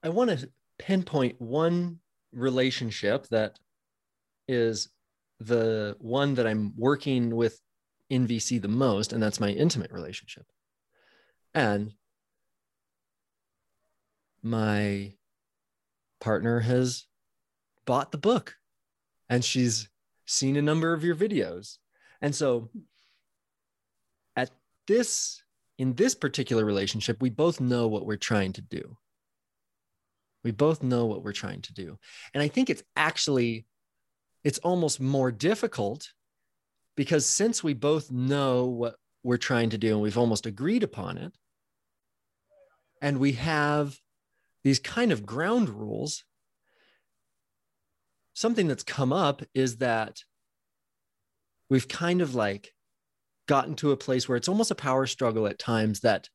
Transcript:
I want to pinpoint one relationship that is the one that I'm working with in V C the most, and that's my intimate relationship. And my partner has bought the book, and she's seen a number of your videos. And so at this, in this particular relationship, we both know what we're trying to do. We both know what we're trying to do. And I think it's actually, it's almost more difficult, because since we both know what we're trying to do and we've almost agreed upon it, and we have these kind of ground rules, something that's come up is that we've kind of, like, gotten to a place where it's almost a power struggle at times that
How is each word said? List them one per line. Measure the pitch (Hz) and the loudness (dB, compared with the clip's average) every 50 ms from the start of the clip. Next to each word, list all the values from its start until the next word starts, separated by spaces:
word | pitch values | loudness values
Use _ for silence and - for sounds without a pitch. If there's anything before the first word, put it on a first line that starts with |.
I | - 160 | -4 0
want | 170 214 254 240 | 2 2 2 2
to | 185 131 127 - _ _ _ _ _ _ | 2 -2 -4 -10 _ _ _ _ _ _
pinpoint | - - 196 190 180 - - 147 131 123 - - | -4 0 0 0 0 0 0 2 2 2 0 -6
one | 117 113 123 151 160 170 175 175 175 175 170 170 _ _ _ _ _ _ | -8 -4 0 0 2 2 2 0 -2 -4 -8 -12 _ _ _ _ _ _
relationship | - 127 120 131 127 131 127 131 123 - 127 113 104 - - 101 110 139 - - | -8 -2 -2 0 2 2 2 2 0 -2 -6 -6 -6 -2 0 0 0 0 -2 0
that | 117 110 107 104 - _ _ _ _ _ _ _ _ _ _ _ _ _ _ _ _ _ _ | 0 0 0 0 -6 _ _ _ _ _ _ _ _ _ _ _ _ _ _ _ _ _ _
is | - 131 120 117 113 113 104 - - _ _ _ _ _ _ _ _ _ _ | -2 0 2 2 0 0 -4 -8 -10 _ _ _ _ _ _ _ _ _ _
the | 110 107 120 117 113 113 110 107 107 104 101 - | -2 0 2 2 2 2 0 0 -2 -6 -8 -10
one | 113 113 120 135 143 143 139 | -8 -4 0 0 0 2 2
that | 123 120 | 2 2
I'm | 110 107 107 107 101 - | 2 2 0 -2 -4 -4
working | 113 117 131 147 143 - 147 131 123 120 117 113 | 0 2 2 2 2 0 -2 0 0 0 0 0
with | 117 117 113 - - _ _ _ _ _ _ _ _ _ _ | 2 0 0 0 -4 _ _ _ _ _ _ _ _ _ _
in | 139 127 127 | 0 0 2
V | 110 120 113 | 2 0 -2
C | - - 127 117 | -2 -2 -2 -2
the | 95 | 0
most, | 101 110 123 135 127 104 98 110 - | 0 0 2 4 4 4 2 0 -2
and | 120 117 | -2 0
that's | 110 107 104 - | 0 0 0 0
my | 113 101 | -2 -2
intimate | 104 - 147 170 - 127 85 - | 2 2 2 2 2 0 -6 -8
relationship. | - 92 85 - - - - - - - - _ _ _ _ _ _ _ _ _ _ _ _ _ _ _ _ _ _ _ _ _ _ | -10 -12 -12 -12 -12 -14 -16 -16 -20 -20 -20 _ _ _ _ _ _ _ _ _ _ _ _ _ _ _ _ _ _ _ _ _ _
And | 160 135 110 104 101 104 107 104 _ _ _ _ _ _ _ _ _ _ _ _ _ _ _ _ _ _ _ _ _ _ _ _ _ _ _ _ _ _ _ _ _ _ _ _ _ _ _ _ _ _ _ _ _ _ _ _ _ | 2 2 2 2 0 -2 -6 -10 _ _ _ _ _ _ _ _ _ _ _ _ _ _ _ _ _ _ _ _ _ _ _ _ _ _ _ _ _ _ _ _ _ _ _ _ _ _ _ _ _ _ _ _ _ _ _ _ _
my | - 113 117 113 110 107 104 104 104 101 101 98 98 101 101 _ _ _ _ _ _ _ _ _ _ _ _ _ _ _ _ _ _ _ _ _ | -6 -4 -2 0 2 2 2 2 0 0 -2 -4 -6 -10 -14 _ _ _ _ _ _ _ _ _ _ _ _ _ _ _ _ _ _ _ _ _
partner | - 113 107 92 92 117 120 120 | -2 0 0 0 2 0 0 2
has | 113 117 123 127 127 127 127 - - _ _ _ _ _ _ _ _ _ _ _ _ _ _ _ _ | 2 2 2 2 2 0 -2 -6 -12 _ _ _ _ _ _ _ _ _ _ _ _ _ _ _ _
bought | - 127 135 139 - | -2 0 0 0 -2
the | - 147 | -8 -2
book, | 139 208 247 208 - - - _ _ _ _ _ _ _ _ _ _ _ _ _ _ _ | 0 2 2 2 0 -6 -20 _ _ _ _ _ _ _ _ _ _ _ _ _ _ _
and | 120 123 117 | 0 0 0
she's | - - 131 123 120 110 110 110 - _ _ _ _ _ _ _ | 0 0 2 2 2 0 -2 -6 -10 _ _ _ _ _ _ _
seen | - - - 135 135 139 | -4 -4 0 0 0 0
a | 143 | 2
number | 147 151 156 160 160 165 | 2 2 2 2 2 0
of | 170 156 156 | 0 0 0
your | 175 170 | -2 0
videos. | 151 196 220 208 147 98 85 85 90 104 - - _ _ _ _ _ _ - - _ | 0 0 0 2 0 -2 -2 -6 -12 -14 -16 -20 _ _ _ _ _ _ -20 -12 _
And | - 147 143 | -4 -4 -2
so | - 156 135 123 117 113 113 _ 220 165 _ _ _ _ _ _ _ _ _ _ _ _ _ _ _ _ _ _ _ _ _ _ _ _ _ _ _ _ _ _ | 2 2 2 2 0 -2 -8 _ -18 -20 _ _ _ _ _ _ _ _ _ _ _ _ _ _ _ _ _ _ _ _ _ _ _ _ _ _ _ _ _ _
at | 123 127 - _ _ _ _ _ _ _ | -4 -4 -4 _ _ _ _ _ _ _
this, | - 202 240 240 - - - - - - - _ _ _ _ _ _ _ | 2 2 2 2 2 -2 -4 -4 -6 -8 -12 _ _ _ _ _ _ _
in | - 127 131 127 | -4 -2 -2 2
this | 120 202 262 247 | 2 2 2 2
particular | - - 139 - - 127 - 123 113 110 | 0 -4 -4 -2 -2 -2 0 2 2 2
relationship, | 107 104 98 98 98 - 110 - - 113 - | 2 0 0 0 -2 -4 -4 -4 -4 -2 0
we | 131 127 | -2 -2
both | 107 - 151 170 160 - | 0 2 2 2 2 0
know | 131 123 123 120 117 | 0 0 2 2 2
what | 113 107 101 95 | 0 0 -2 -2
we're | 104 107 | -4 -6
trying | 104 - - 117 104 98 95 95 | -4 -2 0 2 2 2 0 -4
to | - | -8
do. | 98 - - - - - 113 _ _ _ _ _ _ _ _ _ _ _ _ _ _ _ _ _ _ _ _ _ _ _ _ _ _ _ _ _ | -12 -10 -10 -10 -10 -12 -18 _ _ _ _ _ _ _ _ _ _ _ _ _ _ _ _ _ _ _ _ _ _ _ _ _ _ _ _ _
We | _ 120 | _ -6
both | 107 101 143 156 160 151 | 0 2 2 2 2 0
know | - 127 123 120 117 | 0 0 0 2 0
what | 113 104 95 | 0 -2 -4
we're | - 104 | -6 -8
trying | 104 - - 95 95 95 | -8 -8 -8 -10 -10 -12
to | 98 - - | -14 -16 -14
do. | - 92 80 - - _ - - - - - - | -14 -14 -14 -14 -18 _ -20 -20 -20 -20 -8 -2
And | 139 | -2
I | 147 147 | -2 0
think | - 247 262 - | 2 0 0 0
it's | - - - _ _ | 0 -4 -6 _ _
actually, | - 156 156 - - - - 139 131 120 117 113 113 117 _ _ _ _ _ _ _ _ _ _ _ _ _ _ _ _ | 0 0 0 0 -2 0 2 2 2 2 0 -2 -6 -10 _ _ _ _ _ _ _ _ _ _ _ _ _ _ _ _
it's | 147 - - | -4 -4 0
almost | - 170 180 180 170 147 - - | 0 0 2 2 2 0 0 -2
more | 135 131 139 139 131 127 | -2 0 0 2 2 0
difficult, | 117 101 135 170 214 214 - 220 - - 107 98 113 151 - - _ _ _ _ _ _ _ _ _ _ _ _ _ _ _ _ _ | 0 0 0 0 0 0 -2 -4 -2 -2 -4 -4 -4 -6 -12 -20 _ _ _ _ _ _ _ _ _ _ _ _ _ _ _ _ _
because | - 139 - 170 151 - | -4 0 2 2 2 2
since | - - - 196 233 233 - | 2 2 2 2 2 0 0
we | - 160 143 | -2 -2 -2
both | 117 139 143 156 156 147 - | 0 2 2 2 2 0 -4
know | 131 123 127 131 139 143 139 135 127 123 127 | -4 -2 0 0 2 2 2 2 2 2 2
what | 127 123 117 120 117 - _ _ _ _ _ | 0 -2 -2 -4 -4 -6 _ _ _ _ _
we're | _ 123 123 | _ 0 0
trying | 120 - - 131 117 117 113 | 0 2 2 2 4 4 2
to | 110 107 | 0 2
do | 107 110 107 | 2 2 2
and | 107 | 4
we've | 104 107 98 120 | 2 2 2 2
almost | 120 117 110 104 - | 4 4 2 0 -2
agreed | 113 98 101 131 170 220 247 | -6 -8 -4 -2 0 2 2
upon | 214 - - - 92 92 90 87 | 0 -2 -4 -8 -8 -8 -8 -10
it, | - 175 _ _ _ _ _ _ _ _ _ _ _ _ _ _ _ _ _ _ _ _ _ _ _ _ _ _ _ _ _ _ _ _ _ _ | -12 -14 _ _ _ _ _ _ _ _ _ _ _ _ _ _ _ _ _ _ _ _ _ _ _ _ _ _ _ _ _ _ _ _ _ _
and | 143 143 143 127 | -2 -2 0 2
we | 135 139 | 2 2
have | 131 117 127 156 156 151 147 147 147 151 147 143 135 - _ _ _ _ _ _ _ _ _ _ _ _ | 0 0 -2 0 0 2 2 2 2 0 0 -2 -6 -16 _ _ _ _ _ _ _ _ _ _ _ _
these | _ 135 139 131 | _ 2 2 2
kind | - - - 233 247 226 | 0 -4 -2 2 2 2
of | 165 110 101 | 2 0 -2
ground | 98 107 131 160 190 226 247 220 147 | -6 -4 -2 0 2 2 2 2 2
rules, | 104 104 107 104 107 107 127 156 - - - _ _ _ _ _ _ _ _ _ _ _ _ _ _ _ _ _ _ _ _ _ _ _ _ _ _ _ _ _ _ _ _ _ _ _ _ _ _ _ _ _ | 0 -6 -8 -6 -4 -4 -4 -6 -6 -10 -12 _ _ _ _ _ _ _ _ _ _ _ _ _ _ _ _ _ _ _ _ _ _ _ _ _ _ _ _ _ _ _ _ _ _ _ _ _ _ _ _ _
something | _ - - 226 240 220 190 160 | _ -2 -2 0 2 2 0 0
that's | 135 - - | 0 -2 -6
come | - - - 139 127 | -8 -4 -2 0 0
up | 139 185 185 143 143 - - _ _ | 2 2 2 0 0 -2 -8 _ _
is | 131 131 127 117 113 | 0 0 0 -2 -2
that | 131 123 113 113 110 104 - - - _ _ _ _ _ _ _ _ _ _ _ _ _ _ _ _ _ _ _ _ _ _ _ _ _ _ _ _ _ | -2 0 0 0 -2 -6 -10 -20 -20 _ _ _ _ _ _ _ _ _ _ _ _ _ _ _ _ _ _ _ _ _ _ _ _ _ _ _ _ _
we've | 135 131 - - | 0 0 2 -2
kind | - - 175 170 175 180 | -8 -4 -2 0 2 2
of, | 175 143 127 | 0 0 0
like, | 123 107 101 98 101 - - _ _ _ _ _ _ _ _ _ _ _ _ _ _ _ | -2 -2 -2 -2 -6 -10 -20 _ _ _ _ _ _ _ _ _ _ _ _ _ _ _
gotten | - 147 135 147 156 156 | 2 2 2 2 0 -6
to | - - 147 | -2 0 0
a | 139 | 0
place | 131 - - 131 127 - - | 0 0 -2 -2 -2 0 0
where | 127 | -2
it's | 117 - - | -2 0 0
almost | 190 214 226 - | 0 0 0 0
a | - | -2
power | - - 135 131 135 135 | -4 -2 0 2 2 0
struggle | 123 - - 135 117 110 110 107 | 0 -2 -2 0 0 0 0 -2
at | 101 - - | -2 -4 -4
times | - - 117 113 110 107 104 - | -4 0 2 2 2 2 0 2
that | - 117 104 92 - - _ | 2 2 2 2 -2 -10 _